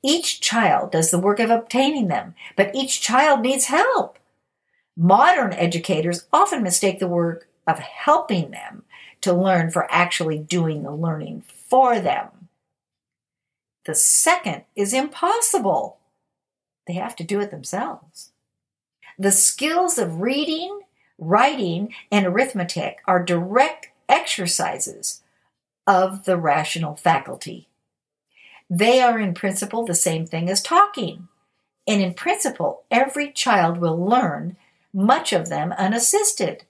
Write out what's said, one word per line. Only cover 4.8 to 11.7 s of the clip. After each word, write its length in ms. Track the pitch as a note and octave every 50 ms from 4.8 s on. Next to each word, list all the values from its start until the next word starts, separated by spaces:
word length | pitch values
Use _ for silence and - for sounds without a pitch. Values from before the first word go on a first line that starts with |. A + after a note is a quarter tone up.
| _ _ _
Modern 560 | - E3 F3 G3 A3+ C#4 F4 F4+ D#4 B3 G3 F3
educators 720 | - F3 E3+ E3+ E3+ E3+ - F#3 D#3 D#3+ F3 F3 E3+ - _
often 300 | - D4+ G4 G4 E4 C#4
mistake 360 | A3 F3+ F3 - - F#3+ F3+ F#3+
the 100 | F#3+ F3
work 400 | F3 F3 E3+ E3+ E3 E3 - _ _ _ _
of 120 | - D#3 -
helping 720 | - - - - - - D4+ - - - G#3+ E3+ D#3+ -
them 340 | - - - - - - _ _ - - - - - _
to 100 | - G3
learn 380 | F3+ F3 F#3+ F#3+ F#3+ F3 E3 E3
for 200 | E3 F3 - -
actually 480 | - E3+ F3 F3 - - E3+ D#3+ D#3 D3+
doing 440 | D3+ D3+ F3 F3+ E3+ D#3+ D#3 D3
the 100 | - C#3
learning 500 | D3 D3+ E3 E3 D#3 D3+ D3+ - D#3 D#3 - - - - -
for 300 | -